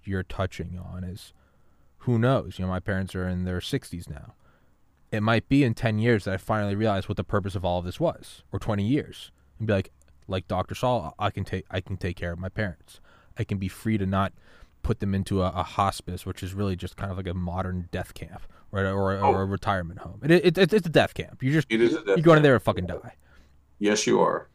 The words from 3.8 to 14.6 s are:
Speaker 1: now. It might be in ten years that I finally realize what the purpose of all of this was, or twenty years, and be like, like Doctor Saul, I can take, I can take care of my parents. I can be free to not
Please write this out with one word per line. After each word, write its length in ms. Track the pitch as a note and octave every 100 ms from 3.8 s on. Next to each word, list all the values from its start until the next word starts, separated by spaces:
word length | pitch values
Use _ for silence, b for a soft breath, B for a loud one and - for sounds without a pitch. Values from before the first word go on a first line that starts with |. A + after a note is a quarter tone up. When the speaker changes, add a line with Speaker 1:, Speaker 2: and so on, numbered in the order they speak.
| - E2+ -
Speaker 1:
now. 260 | C#2+ - - _ _ _ _ _ _ -
It 100 | A2
might 280 | G#2+ A2+ -
be 140 | C#3
in 100 | C3
ten 260 | - A#2 G#2+
years 240 | A#2 A2
that 100 | G2+
I 40 | F#2+
finally 380 | - G#2+ G2+ G2+
realize 340 | A2 F#2+ -
what 80 | -
the 60 |
purpose 320 | - G#2 F#2+ F#2
of 100 | F2+
all 140 | F2+
of 60 | F2
this 140 | -
was, 440 | E3 - - - -
or 80 | G2
twenty 240 | - G2+
years, 480 | G2+ C#3+ - - - _ _ -
and 80 | A2
be 60 |
like, 180 | G2 - _ _ - -
like 200 | F#2+ -
Doctor 260 | F#2 -
Saul, 400 | - B2+ A#2+ D#2 -
I 100 | G2+
can 140 | -
take, 220 | - G2+ -
I 120 | F#2+
can 160 | - F#2+
take 180 | F#2+ F2
care 160 | F2
of 80 | E2+
my 100 | F#2
parents. 520 | - G2+ - - - b b b -
I 60 |
can 140 | A2 G2+
be 100 | F#2+
free 300 | - A2 G#2+
to 80 | F#2+
not 280 | F#2+ G2 - b b